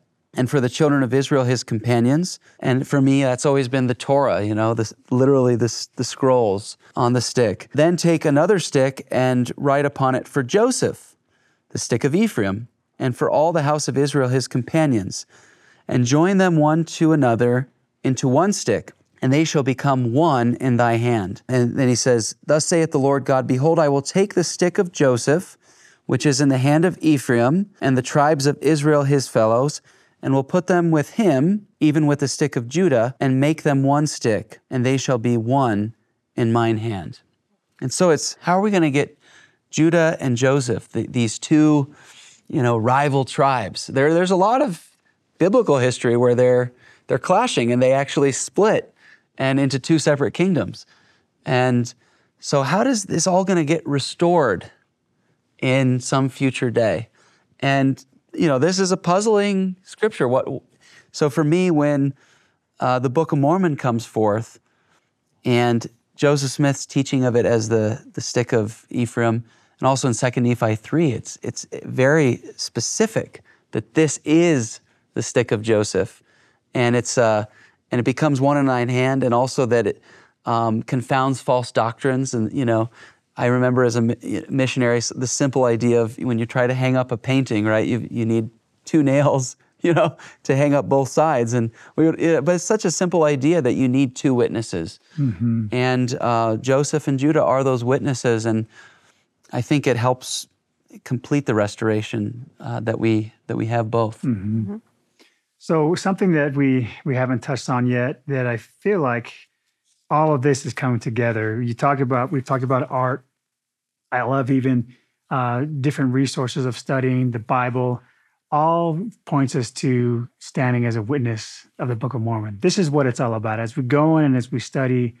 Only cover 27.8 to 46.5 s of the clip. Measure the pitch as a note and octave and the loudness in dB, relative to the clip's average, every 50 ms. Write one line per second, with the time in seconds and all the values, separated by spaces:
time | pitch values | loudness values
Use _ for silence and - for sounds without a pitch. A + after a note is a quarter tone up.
27.8 | - C3+ C3 B2+ B2 - - D3 C#3+ D3+ D#3+ C#3+ C3+ D3 - - - C#3+ D#3+ D3 | -2 0 0 0 0 0 2 2 4 4 2 2 2 0 0 0 0 0 2 2
28.8 | C#3+ D3+ D3+ C#3+ C#3+ C#3 C#3+ C#3 B2+ - - B2 A2 A2 A2+ A#2+ C3+ D3+ - - | 2 2 2 2 4 2 2 0 0 0 2 2 2 4 4 2 0 0 -4 -8
29.8 | - _ _ _ _ _ _ _ - C#3 C3+ C3+ C3 - - F3+ F3 - F#3 F3 | -14 _ _ _ _ _ _ _ -2 0 0 0 0 0 -2 -2 0 2 2 2
30.8 | E3+ E3 D#3+ F3 F3+ - - - A3+ F3+ C#3 C3 D3 F3+ G#3 G#3 - - _ _ | 2 2 2 0 0 -2 -2 0 2 2 2 4 2 2 0 -2 -4 -10 _ _
31.8 | D3+ D3+ C#3+ D#3+ D3+ D3 C#3+ C#3 C#3+ B2+ - - D#3 C#3 - C#3 A#2 A#2+ C3+ F3 | 0 2 2 4 2 2 2 0 -2 -4 -2 -2 -2 -2 -2 -4 -6 -4 -2 0
32.8 | F#3+ E3 C3+ A2+ A2 B2+ - - C#3+ C3+ C3 C3 C#3 D3+ D#3+ D#3+ - D3+ C#3 C#3 | 2 4 4 2 2 0 -2 -2 -2 0 2 2 2 0 0 0 0 0 0 2
33.8 | C3+ C#3 C#3+ D3 D3+ C#3+ - - - A#2+ G#2+ F#2+ - - - - _ - - B2+ | 2 2 2 2 0 -2 -4 -2 -2 0 0 -2 -4 -8 -16 -20 _ -8 -4 -2
34.8 | A#2+ B2+ C3+ C3 - - C3 A#2 A2+ A#2+ A#2+ A2+ A2 A#2 C3 C#3 C3+ A#2 G#2 G2+ | 0 0 0 0 0 -2 -2 0 0 0 0 0 0 0 0 2 2 0 0 -2
35.8 | G#2+ A2+ - _ _ _ _ _ _ _ _ - A#2+ A2+ A2+ A#2 A#2 A#2 A2+ G#2+ | -2 -4 -8 _ _ _ _ _ _ _ _ -2 0 2 2 2 2 0 0 -2
36.8 | A2 A#2 G#2 F#2+ D#2 - - - _ _ _ _ _ _ _ _ _ _ _ _ | -4 -6 -8 -8 -10 -12 -16 -18 _ _ _ _ _ _ _ _ _ _ _ _
37.8 | C#3 B2+ - - F#3 F3 D3+ C3+ - - - - - E3+ F3+ F#3+ G3+ G#3+ G3+ F3+ | -8 -6 0 2 4 4 4 2 0 -6 -10 -6 -2 0 0 0 0 0 2 2
38.8 | D#3+ D3 B2+ C#3+ C#3 - - _ _ _ _ - _ _ _ _ _ _ - D3 | 2 2 2 0 -2 -2 -6 _ _ _ _ -20 _ _ _ _ _ _ 0 2
39.8 | D#3 E3 E3 E3+ D#3+ D#3+ E3+ - - C3 A#2+ A2+ C3+ C3 C#3 C#3+ B2 B2 G2+ - | 2 4 4 4 4 2 0 -2 -2 -2 0 2 2 2 2 2 0 -2 -4 -6
40.8 | - _ - A#2 - - - B2 A#2+ A2 - - - - D#3 D3+ D3+ D3+ D3+ D3 | -6 _ -8 -6 -6 -4 -2 -2 -2 -2 -2 -6 -2 2 4 4 6 6 4 2
41.8 | C3+ D3 - - - - - - - - - _ _ - - C#3+ B2 A#2+ A#2+ A2+ | 0 -2 -8 -16 -20 -20 -20 -20 -20 -20 -20 _ _ -6 -4 0 0 0 0 2
42.8 | G#2+ B2 B2+ C#3 D3 C#3+ C3 C#3 C3 - - - C#3 C#3 C3 B2 G#2 F#2 - - | 2 2 2 2 2 2 0 0 -2 -2 0 0 2 2 2 0 -2 -6 -8 -10
43.8 | - - - C3+ C#3 D#3 E3 E3+ F#3 F3+ G3 F3 F#3+ G#3+ B3 C4+ D#4+ A3+ E3+ - | -10 -4 0 2 2 4 4 2 2 2 2 2 2 2 2 2 0 -2 -4 -8
44.8 | - _ _ _ _ _ _ _ _ _ _ - D#3+ F#3+ G#3+ B3+ G#3 D3 C#3+ C3 | -12 _ _ _ _ _ _ _ _ _ _ 0 2 2 4 2 4 2 2 2
45.8 | B2 B2+ A#2+ - - A#2+ A#2 A#2+ B2 B2 A#2+ A#2+ B2 B2 | 2 0 0 0 0 0 2 4 4 4 4 4 4 4